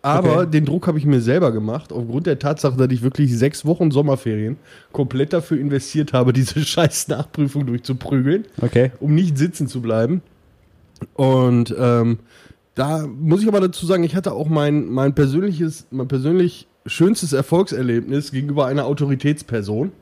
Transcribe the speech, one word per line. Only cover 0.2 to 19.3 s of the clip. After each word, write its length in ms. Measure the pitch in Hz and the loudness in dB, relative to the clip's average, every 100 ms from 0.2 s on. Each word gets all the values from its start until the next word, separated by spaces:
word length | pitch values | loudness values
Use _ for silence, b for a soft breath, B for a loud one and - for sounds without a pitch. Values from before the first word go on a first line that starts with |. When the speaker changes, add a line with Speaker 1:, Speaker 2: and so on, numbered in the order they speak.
| 175 156 | 2 2
Speaker 2:
Okay. 100 | 175 | 2
Speaker 1:
den 140 | 151 151 | 0 0
Druck 220 | 175 180 | 0 0
habe 100 | 156 | 0
ich 80 | 143 | 2
mir 140 | 135 | 2
selber 320 | 113 135 156 | 2 2 2
gemacht, 400 | 110 107 127 - | 0 -4 -6 -8
aufgrund 360 | - 117 117 175 | -10 -4 -4 -2
der 120 | 135 | -2
Tatsache, 380 | 143 147 143 127 | -2 -2 -2 2
dass 120 | 135 | 0
ich 100 | 123 | 2
wirklich 360 | 123 139 143 117 | -2 0 0 2
sechs 280 | 139 - 147 | 0 0 -2
Wochen 260 | 170 165 | 0 2
Sommerferien 680 | 135 147 131 117 107 107 143 B B B | 2 0 0 -2 -4 -4 -6 B B B
komplett 400 | - 135 131 151 | -4 -4 -2 -2
dafür 260 | 175 160 151 | -2 -2 -2
investiert 540 | 143 139 - 156 143 | 0 -4 -2 -4 0
habe, 180 | 127 127 | 2 4
diese 260 | 127 127 151 | 2 0 -2
<laughs> 40 | |
scheiß 440 | 147 - 160 - - | -2 2 2 0 -4
Nachprüfung 560 | 123 151 - 139 147 131 | -6 -4 -2 -2 0 -4
durchzuprügeln, 800 | 120 - 127 - 135 131 190 - - | -4 -4 -6 -2 0 2 0 -2 -4
Speaker 2:
Okay. 300 | - 123 127 - | 2 4 2 0
Speaker 1:
um 140 | 147 151 | 2 2
nicht 220 | 185 139 | 2 2
sitzen 300 | 170 - 139 | 0 -2 -6
zu 140 | 131 | -4
bleiben. 400 | 117 110 120 175 _ _ _ _ _ _ _ _ - | -2 0 0 -2 _ _ _ _ _ _ _ _ -14
Und, 640 | - 131 131 127 120 117 - | 0 2 4 4 2 0 0
ähm, 420 | 123 120 117 110 b b b b _ - | 2 4 2 -2 b b b b _ -6
da 300 | 135 156 151 | -2 -2 -6
muss 340 | 120 156 180 | -4 0 2
ich 60 | 220 | 4
aber 120 | 202 | 2
dazu 260 | 185 - 175 | 0 -2 0
sagen, 180 | 185 | 0
ich 120 | 170 170 | 2 -2
hatte 180 | 190 | -4
auch 140 | 104 151 | -4 -2
mein, 380 | 156 147 147 - | 0 2 0 -2
mein 260 | 127 139 | 0 0
persönliches, 760 | 143 139 147 202 160 165 - - | 2 2 2 -2 -2 -4 -6 -12
mein 180 | 131 127 | -8 -4
persönlich 600 | 135 139 180 175 - - _ - | -2 0 2 2 -2 -20 _ -12
schönstes 480 | - 175 226 160 | 2 2 2 0
Erfolgserlebnis 1000 | 131 - 170 190 127 127 117 - 139 147 | -2 0 0 0 -2 0 -2 -2 -6 -4
gegenüber 360 | 135 143 143 131 | -6 -4 -2 0
einer 180 | 147 127 | 0 -2
Autoritätsperson. 1040 | 147 143 135 147 | -2 -2 0 0